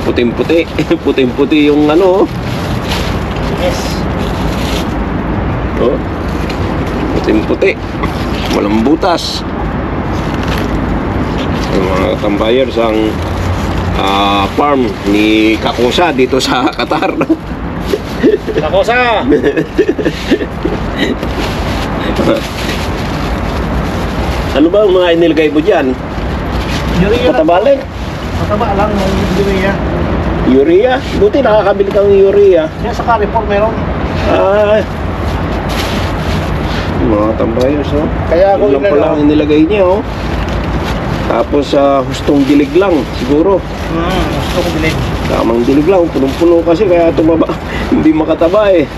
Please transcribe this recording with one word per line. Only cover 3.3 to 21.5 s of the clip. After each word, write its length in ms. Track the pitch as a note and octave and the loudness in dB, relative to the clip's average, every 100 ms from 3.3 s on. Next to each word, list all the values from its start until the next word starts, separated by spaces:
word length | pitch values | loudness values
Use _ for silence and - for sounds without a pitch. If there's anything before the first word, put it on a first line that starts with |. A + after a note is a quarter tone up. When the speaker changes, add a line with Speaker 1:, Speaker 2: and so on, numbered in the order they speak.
| - - - | -4 -4 -2
Speaker 2:
Yes. 160 | F#3 F3 - - - - - - - - - - - - - - - - - - - - | -2 -2 -4 -4 -4 -2 -2 -2 -4 -2 -2 -2 -4 -4 -4 -4 -4 -2 -2 -4 -4 0
Speaker 1:
Oh. 160 | A2 - - - - - - - - - - - - - | 0 0 -4 -6 -4 -4 -4 -4 -4 -4 -4 -4 -2 -2
Puting-puti. 640 | - G#2+ - - G3 - - - - - - - - | 0 0 0 0 0 0 -6 -6 -4 -4 -4 -4 -2
Walang 320 | - G2+ A2 | 0 0 2
butas. 640 | A2+ D#3+ G3 E3 - - - - - - - - - - - - - - - - - - - - - - - - - | 2 2 2 0 -2 -6 -6 -4 -4 -4 -4 -4 -4 -4 -4 -4 -2 -2 -2 -2 -2 -2 -2 -2 -2 -2 -2 -2 0
Yung 160 | F#2+ F#2 | 0 0
mga 200 | F#2+ F#2+ G2+ | 0 0 0
tambayers 560 | G#2+ G2+ A2 B2 B2+ A2 | -2 0 2 2 2 0
ang, 320 | A2+ G#2+ G#2+ G#2 - - - - - - - F#2+ | 0 2 0 -2 -4 -4 -2 -2 -2 -2 -2 -2
ah, 480 | G2 G2 G2+ G2+ G2 - | 0 0 2 0 0 0
farm 320 | C#3+ C#3 A#2 F2+ G2+ | 0 2 0 -2 0
ni 480 | G#2 G#2+ A2 A2 G#2+ | 2 4 4 2 2
Kakusa 480 | B2 A#2 A#2+ A#2 F3 | -2 0 0 2 0
dito 240 | C3 B2+ D3 | 2 2 2
sa 320 | C3+ - D#3+ | 0 0 -2
Qatar. 480 | - D3+ D3+ F#3+ - - D#4+ - - - - - | -2 -4 -2 -2 -2 -2 -2 -2 -8 -8 -6 -4
<laughs> 720 | G#4 - - - - - D3 | -4 -4 -6 -2 -2 -2 -4
Speaker 2:
Kakusa! 640 | D3+ F3+ F#3+ A#3+ B3 G#3 | 0 0 2 2 2 0
Speaker 1:
<laughs> 3500 | - D3 D3 C#3+ D#3+ - - - - - - - - - - - - - - - - - - | 2 2 2 -2 -4 -2 0 0 -2 -4 -2 -2 -2 -4 -4 -4 -4 -2 -2 -2 -4 -4 -4